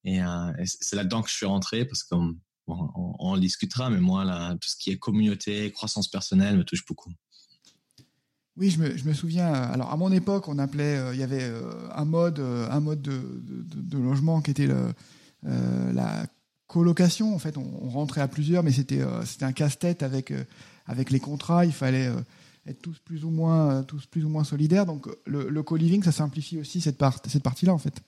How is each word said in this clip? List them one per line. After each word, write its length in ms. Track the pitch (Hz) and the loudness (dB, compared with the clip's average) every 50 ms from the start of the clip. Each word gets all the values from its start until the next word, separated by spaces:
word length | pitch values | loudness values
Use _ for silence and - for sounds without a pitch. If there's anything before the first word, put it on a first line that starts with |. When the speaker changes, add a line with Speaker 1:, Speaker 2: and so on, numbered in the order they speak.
| _ | _
Speaker 1:
Et, 180 | 95 95 92 | 0 0 0
euh, 300 | 90 87 87 87 87 87 73 67 | 0 -2 -2 -2 -4 -4 -4 -4
et 60 | 90 | -4
c'est 300 | 92 - - - - - | -6 -6 -6 -6 -4 -2
là-dedans 260 | 101 101 92 113 113 | -2 0 0 0 0
que 80 | 110 - | -2 -2
je 40 | - | -4
suis 120 | - 107 | -2 -2
rentré 380 | 98 98 95 90 - 110 113 123 | 0 0 0 0 -2 -2 -2 -2
parce 200 | 131 131 - - | -2 -4 -8 -6
que, 100 | - 90 | -2 0
bon, 220 | 87 85 85 82 82 _ _ _ _ _ | 0 0 0 -2 -6 _ _ _ _ _
on, 480 | - 82 90 80 71 - 87 90 87 - - | -10 -6 -4 -4 -6 -4 -6 -6 -6 -6 -4
on 100 | - 92 | -4 -2
en 60 | 98 95 | 2 2
discutera, 520 | 92 92 - - - 95 - 123 127 127 | 2 0 0 -2 -4 -4 -2 -2 0 0
mais 100 | 110 92 | 2 4
moi, 240 | 90 92 92 95 95 | 4 4 4 2 0
là, 300 | 92 90 85 85 87 87 82 | -2 -2 -2 -4 -4 -6 -6
tout 80 | - - | -6 -8
ce 80 | - | -8
qui 140 | - - 95 | -6 -4 -6
est 80 | 95 92 | -6 -4
communauté, 760 | - 117 98 107 107 107 98 92 - 104 104 104 107 101 | -2 0 2 4 4 2 2 0 -4 -4 -4 -2 -4 -6
croissance 360 | - - - 107 - 107 98 - | -6 -6 -8 -6 -4 -4 -4 -4
personnelle 480 | - 98 - - 98 95 98 101 101 | -4 -6 -4 2 4 4 4 6 4
me 80 | 92 85 | 2 2
touche 220 | - - 90 - | 2 -4 -6 -4
beaucoup. 260 | - 85 - - 90 87 _ _ _ _ - _ _ _ _ _ _ _ _ _ _ _ - _ _ _ _ _ _ _ _ _ _ _ | -6 -12 -12 -10 -18 -18 _ _ _ _ -20 _ _ _ _ _ _ _ _ _ _ _ -20 _ _ _ _ _ _ _ _ _ _ _
Speaker 2:
Oui, 140 | - 190 196 | 2 2 2
je 80 | 170 160 | 4 4
me, 180 | 160 143 - | 2 0 0
je 80 | - 127 | -2 0
me 80 | 151 | 0
souviens, 420 | 151 143 - 165 160 175 175 165 147 | 0 0 0 -2 0 2 2 2 2
euh, 200 | 131 127 123 123 | 0 0 0 -2
alors, 180 | 127 123 - | -2 -2 -2
à 40 | 151 | -2
mon 140 | 156 180 190 | 0 2 4
époque, 380 | 190 185 180 196 196 196 196 160 | 4 4 4 2 0 0 -2 -2
on 100 | 147 143 | -2 -2
appelait, 380 | 139 139 143 147 147 147 147 | -2 -2 0 0 0 0 0
euh, 180 | 139 127 127 123 | 0 -2 -4 -2
il 60 | 131 | -4
y 20 | |
avait, 200 | 135 127 135 131 | -2 -2 -2 -2
euh, 480 | 127 120 113 117 123 - 113 117 120 117 | -2 -4 -6 -6 -8 -8 -10 -10 -12 -10
un 120 | - - 151 | -6 -2 -2
mode, 320 | 156 160 170 170 175 160 147 | 0 2 2 2 2 0 -2
euh, 320 | 135 127 123 120 113 - | -2 -2 -2 -2 -2 0
un 100 | 131 147 | 0 0
mode 220 | 147 151 151 147 | 0 0 -2 -4
de, 100 | 135 143 | -4 -4
de, 500 | 135 127 131 127 127 123 120 127 131 120 | -6 -6 -6 -8 -10 -12 -10 -10 -10 -10
de, 180 | 117 165 160 139 | -10 -10 -10 -8
de 160 | 131 180 147 139 | -8 -4 -2 0
logement 420 | 123 127 139 135 147 165 165 160 | 2 2 2 2 2 2 2 2
qui 100 | 147 147 | 2 0
était 160 | 139 143 143 | 0 2 2
le, 280 | 135 135 131 123 117 117 - - - - - - - _ _ - | 2 2 2 0 -2 -4 -8 -14 -20 -20 -20 -20 -20 _ _ -6
euh, 460 | - 64 62 60 62 62 62 62 62 | -4 -2 0 0 0 0 0 0 0
la 340 | 62 62 62 55 53 55 55 - _ _ _ _ _ _ _ | 0 -2 -2 -2 -4 -4 -6 -8 _ _ _ _ _ _ _
colocation. 680 | _ - 170 170 175 170 - 180 175 - - 220 220 208 | _ 2 4 6 6 6 6 6 4 4 2 0 0 0
En 40 | 160 | -2
fait, 200 | - 156 147 143 | -4 -6 -6 -6
on, 80 | 131 131 131 - | -8 -8 -8 -8
on 80 | - 127 | -6 -4
rentrait 320 | 120 139 151 139 - 156 | -2 -2 -2 -2 0 -2
à 60 | 139 135 | -2 0
plusieurs, 340 | - 147 147 151 175 180 | 0 0 2 4 4 4
mais 100 | 170 151 | 6 6
c'était, 300 | 123 127 135 - 135 135 | 4 4 2 2 0 0
euh, 220 | 135 127 120 113 113 | 0 0 -2 -4 -6
c'était 180 | 120 - - 135 | -8 -6 -4 -4
un 80 | 131 | -4
casse-tête 500 | 131 - 156 147 139 - - 175 170 - | 0 0 0 0 0 0 0 0 0 0
avec, 280 | 147 131 131 135 135 - | -2 -2 -2 -4 -4 -4
euh, 120 | 143 135 127 - - - - - - _ _ | -6 -6 -6 -8 -14 -20 -20 -20 -20 _ _
avec 240 | - 127 127 131 - | -6 -2 -2 0 2
les 100 | 135 135 | 2 0
contrats. 460 | - 139 147 139 - - 170 175 175 | 2 -2 -6 -6 0 2 4 4 4
Il 60 | 170 | 4
fallait, 340 | 139 - 139 131 131 131 131 | 2 0 0 2 2 2 2
euh, 140 | 127 - - - _ - - - - _ _ _ | 0 -2 -4 -6 _ -14 -20 -20 -20 _ _ _
être 140 | 151 131 - | -14 -14 -12
tous 180 | - 170 160 - | -12 -14 -14 -14
plus 240 | _ - 170 156 156 | _ -12 -10 -6 -4
ou 60 | 165 | -2
moins, 400 | 160 160 165 165 165 160 156 143 | 0 2 2 4 4 4 4 4
euh, 120 | 135 135 | 2 0
tous 240 | 135 131 151 143 - | -2 -4 -8 -12 -12
plus 180 | _ - 165 156 | _ -4 -2 -2
ou 40 | 156 | 0
moins 160 | 156 156 151 | 0 0 0
solidaires. 420 | 143 151 143 151 156 180 196 202 | 0 2 2 4 4 4 4 4
Donc, 200 | 175 156 139 - - - - _ | 0 -2 -8 -8 -12 -14 -12 _
le, 240 | - 139 143 - - | -4 -4 -4 -2 -2
le 120 | 147 156 | -2 -4
co-living, 400 | 147 - 165 160 165 165 185 208 | -2 0 0 2 4 4 4 6
ça 100 | 190 170 | 4 4
simplifie 460 | 151 - 151 147 131 156 143 - 170 156 | 4 4 0 -2 -2 -6 -6 -6 -8 -8
aussi 220 | 147 - - 180 | -8 -6 -6 -2
cette 160 | 160 151 131 | -2 -2 2
part-, 240 | - 143 135 123 - - | 4 2 2 2 0 -6
cette 160 | - - 147 | -2 -2 0
partie-là, 320 | - 131 123 - - 185 180 | 0 0 0 4 4 4 4
en 40 | 156 | 4
fait. 220 | - 147 - - - | 0 -4 -6 -6 -20